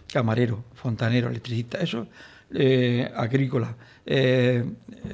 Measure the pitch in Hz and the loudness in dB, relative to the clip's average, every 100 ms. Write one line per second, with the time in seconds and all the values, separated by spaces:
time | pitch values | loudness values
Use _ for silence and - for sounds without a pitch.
0 | - 147 113 110 120 107 - - 123 110 | -6 -2 2 2 2 -2 -8 -8 -6 -2
1 | 117 123 120 117 123 117 120 - 180 226 | 0 2 0 -4 -4 -4 -4 -4 -4 -4
2 | 202 - - - _ - 135 131 123 120 | -8 -14 -20 -20 _ 0 4 4 2 0
3 | - - 117 139 131 131 117 - - - | -2 -4 0 0 0 0 -2 -8 -18 -20
4 | - 143 131 127 123 123 120 - - - | -2 2 4 4 4 2 -2 -8 -16 -16
5 | - | -12